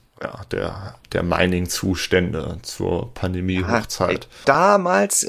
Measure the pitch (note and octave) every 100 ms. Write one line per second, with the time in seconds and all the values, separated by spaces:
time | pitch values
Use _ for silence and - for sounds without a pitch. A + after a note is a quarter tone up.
0 | _ _ - - F#2+ F#2+ F#2 F#2 G2 -
1 | - F#2 F2 E2 F2+ F2+ F2+ - G2 F2+
2 | - F#2 F2 D#2+ D2 E2+ - - F#2 F2+
3 | A#2 - F#2 F2+ F#2 F#2 F2+ A#2 G#2+ -
4 | F2+ F2+ - - - C#3+ F#3 G3+ F3+ F#3+
5 | G3+ -